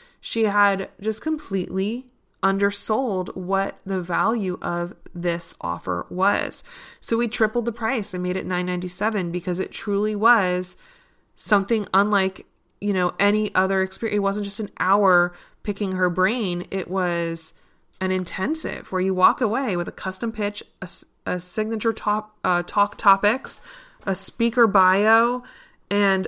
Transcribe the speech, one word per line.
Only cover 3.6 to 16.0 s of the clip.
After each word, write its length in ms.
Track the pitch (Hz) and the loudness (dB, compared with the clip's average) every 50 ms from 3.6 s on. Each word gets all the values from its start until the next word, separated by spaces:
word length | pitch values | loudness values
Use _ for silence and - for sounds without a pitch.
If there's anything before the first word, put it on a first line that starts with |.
| 196 - - - - | 0 -2 -6 -8 -6
the 140 | 185 196 185 | -4 -4 -4
value 580 | 175 170 175 165 175 208 240 233 202 185 175 - | -2 -2 0 0 2 2 0 0 0 -2 -4 -4
of 320 | - 175 175 175 175 175 - - - - - | -4 -4 -2 -2 -4 -6 -8 -12 -18 -12 -8
this 400 | 175 170 175 170 170 - - - - | -2 0 0 0 -2 -4 -8 -8 -6
offer 460 | - 170 175 170 - 185 - - - - | -6 -6 -6 -4 -4 -4 -4 -4 -4 -6
was. 540 | 180 180 185 202 208 - - - - - - - - - - - - - | -2 0 0 2 2 0 -2 -4 -6 -8 -10 -14 -18 -20 -20 -20 -20 -12
So 160 | - - 226 | -4 -2 0
we 100 | 226 240 | 0 0
tripled 380 | 220 - - 226 214 - 240 220 | 0 0 0 0 2 0 0 -2
the 80 | 233 214 | -2 -4
price 400 | - 226 220 269 240 196 - - | -4 -4 -2 -2 -2 -4 -4 -4
and 100 | 180 180 | -4 -2
made 140 | 180 180 | -2 -2
it 80 | 190 - | -2 -4
nine 220 | 185 185 180 180 | -4 -2 -2 -2
ninety-seven 640 | 180 180 180 180 180 - - 208 220 220 202 180 170 | -2 -2 -4 -4 -6 -4 -2 -2 -2 0 -2 -2 -2
because 280 | 170 180 170 185 175 180 | -4 -4 -4 -2 -2 -2
it 140 | 185 - - | -4 -6 -8
truly 420 | - - 214 202 196 208 214 214 | -8 -4 -2 0 0 0 0 0
was 640 | 202 208 233 240 214 185 180 180 180 180 180 - - - - _ _ _ _ _ _ _ _ _ | 2 4 4 4 4 4 2 0 0 -2 -4 -8 -12 -18 -20 _ _ _ _ _ _ _ _ _
something 480 | - - - 214 196 190 - 233 220 202 - - | -8 0 2 2 2 4 2 0 0 0 2 2
unlike, 520 | 190 202 208 208 196 190 190 190 - - _ _ _ _ _ _ _ | 2 2 4 2 2 2 0 -2 -6 -14 _ _ _ _ _ _ _
you 140 | 202 208 196 | -2 0 2
know, 200 | 185 180 175 - - | 2 2 0 0 2
any 340 | 196 202 208 214 214 214 - | 2 2 2 2 0 0 0
other 280 | 185 190 185 196 190 | 0 0 2 2 0
experience. 340 | 190 190 - - 226 220 - | 0 -2 -4 -4 -4 -2 0
It 60 | 208 | 0
wasn't 240 | 196 196 196 208 208 | 0 0 -2 -2 -4
just 160 | 202 - - | -6 -6 -6
an 80 | 208 - - - | -8 -8 -6 -4
hour 540 | 170 185 196 208 208 190 180 175 175 180 180 - - - _ _ - | 0 2 2 4 6 6 6 4 4 2 -2 -8 -20 -20 _ _ -6
picking 280 | 214 196 - 208 190 | -6 -4 -2 -2 -2
her 180 | 185 180 | 0 0